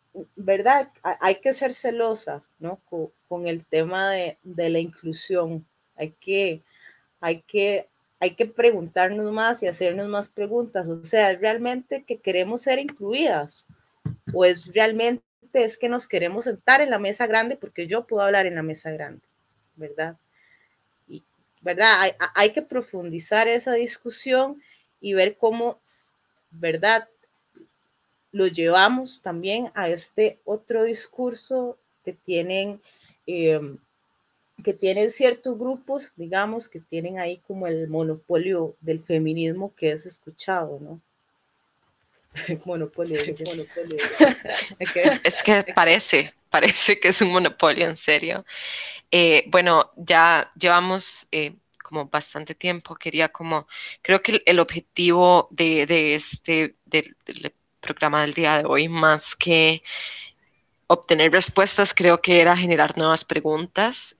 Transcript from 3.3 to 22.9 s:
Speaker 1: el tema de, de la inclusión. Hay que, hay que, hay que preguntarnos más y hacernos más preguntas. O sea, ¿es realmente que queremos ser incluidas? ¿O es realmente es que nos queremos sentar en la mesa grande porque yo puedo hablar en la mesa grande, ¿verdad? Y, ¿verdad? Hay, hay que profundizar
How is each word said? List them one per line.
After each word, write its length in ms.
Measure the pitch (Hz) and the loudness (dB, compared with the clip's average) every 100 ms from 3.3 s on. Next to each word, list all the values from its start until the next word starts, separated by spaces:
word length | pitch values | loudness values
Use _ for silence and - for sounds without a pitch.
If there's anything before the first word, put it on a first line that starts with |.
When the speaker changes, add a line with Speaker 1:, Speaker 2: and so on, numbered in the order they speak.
| 175 175 | -8 -6
Speaker 1:
el 180 | 165 | -8
tema 460 | 160 160 160 185 196 | -2 -2 0 -2 -2
de, 260 | 190 170 - | -2 -4 -10
de 260 | 185 175 165 | -12 -4 -2
la 80 | 165 | -2
inclusión. 840 | 170 - 165 160 - 185 165 160 160 _ _ - | -4 -10 -12 -10 -4 -2 -2 -6 -12 _ _ -12
Hay 140 | 156 | -12
que, 500 | - - 196 190 160 _ _ - _ _ _ | -10 -4 -2 -2 -4 _ _ -20 _ _ _
hay 220 | 170 170 | -6 -6
que, 440 | _ 208 202 208 - _ _ _ | _ -2 0 -2 -6 _ _ _
hay 160 | 180 | -4
que 120 | 175 226 | -2 -4
preguntarnos 840 | 226 240 208 165 185 185 208 214 | 4 4 4 -2 0 0 -2 -6
más 300 | 220 226 240 | -2 -2 -2
y 60 | 190 | -4
hacernos 400 | 175 185 185 208 | -2 -4 -2 -6
más 200 | 202 202 | -6 -8
preguntas. 600 | - 202 233 233 196 165 | -8 -4 -4 -4 -6 -6
O 160 | 165 | -8
sea, 260 | 165 220 202 | 0 2 2
¿es 100 | 180 | 2
realmente 600 | 214 226 240 254 - 277 | -2 -2 -4 -6 -8 -10
que 140 | - 233 | -8 -8
queremos 440 | - 180 185 240 | -2 -2 -2 -4
ser 160 | 269 262 | -2 -2
incluidas? 880 | 285 - 202 254 311 165 147 - - - _ _ - - - | -4 -10 -6 -2 0 -2 -4 -14 -20 -20 _ _ -12 -12 -8
¿O 120 | - | 4
es 280 | 180 175 - | 4 4 -4
realmente 480 | 196 220 220 233 247 - _ _ | 0 0 0 -2 -4 -10 _ _
es 240 | 262 226 220 | 0 0 -2
que 100 | 240 | -4
nos 200 | 240 - | -4 -4
queremos 360 | 185 170 202 | -4 -4 -4
sentar 360 | 247 208 - 269 | -6 -2 4 4
en 100 | 285 | 4
la 80 | 214 | 0
mesa 280 | 202 214 214 | -2 -4 0
grande 300 | 220 233 262 | 0 0 -6
porque 300 | - - 170 | -10 -12 -4
yo 200 | 220 233 | -4 -2
puedo 160 | 214 | 0
hablar 240 | 196 202 185 | 2 2 0
en 80 | |
la 80 | 165 | -4
mesa 280 | 160 156 165 | -8 -8 -12
grande, 320 | 156 143 147 _ _ _ _ _ 160 | -12 -14 -16 _ _ _ _ _ _
¿verdad? 400 | 151 143 160 170 _ _ _ _ _ _ _ _ _ | -14 -8 -8 -10 _ _ _ _ _ _ _ _ _
Y, 140 | 156 _ _ _ _ | -20 _ _ _ _
¿verdad? 400 | 175 175 220 196 | -8 4 6 6
Hay, 120 | 190 - 180 | 4 0 -4
hay 180 | 190 208 | 2 2
que 100 | 302 | 2
profundizar 840 | 302 247 240 | -4 -8 -6